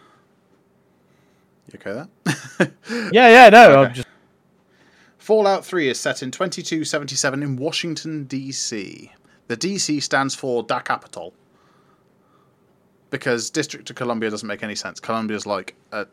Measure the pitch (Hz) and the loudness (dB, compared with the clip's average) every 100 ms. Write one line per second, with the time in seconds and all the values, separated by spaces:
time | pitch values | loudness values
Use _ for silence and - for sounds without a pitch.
0 | _ _ _ _ _ _ _ _ _ _ | _ _ _ _ _ _ _ _ _ _
1 | _ _ _ _ _ _ - - 101 110 | _ _ _ _ _ _ -20 -18 -12 -12
2 | 180 _ 175 147 135 - 175 - - 233 | -14 _ -8 -8 -10 -6 -6 -6 -12 -10
3 | 208 196 247 233 240 214 220 135 135 123 | -2 4 8 10 12 12 10 8 4 -2
4 | - _ _ _ _ _ _ _ _ _ | -14 _ _ _ _ _ _ _ _ _
5 | _ _ - 220 202 190 - 180 139 117 | _ _ 0 2 2 0 -4 -4 -2 -4
6 | 147 127 131 - 185 - 160 160 147 156 | -6 -6 -8 -8 -8 -8 -8 -8 -6 -6
7 | 139 135 143 135 147 127 143 - 175 147 | -6 -6 -6 -6 -6 -6 -6 -8 -8 -10
8 | 156 156 135 135 135 131 - 110 - - | -12 -12 -10 -12 -10 -10 -10 -10 -12 -16
9 | - _ _ _ - 117 170 196 - 151 | -20 _ _ _ -12 -8 -6 -6 -4 -6
10 | - 143 135 - 135 120 110 127 - 120 | -2 -2 -4 -6 -6 -6 -6 -8 -6 -8
11 | - - 85 - _ _ _ _ _ _ | -10 -18 -18 -20 _ _ _ _ _ _
12 | _ _ _ _ _ _ _ _ _ _ | _ _ _ _ _ _ _ _ _ _
13 | _ 131 135 117 110 160 143 - - 120 | _ -8 -4 -4 -4 -8 -8 -12 -18 -10
14 | 120 113 110 107 107 104 107 104 95 - | -8 -6 -6 -8 -10 -12 -10 -10 -14 -14
15 | - 113 107 104 104 98 - - _ 110 | -8 -8 -6 -8 -8 -10 -10 -20 _ -14
16 | 98 | -14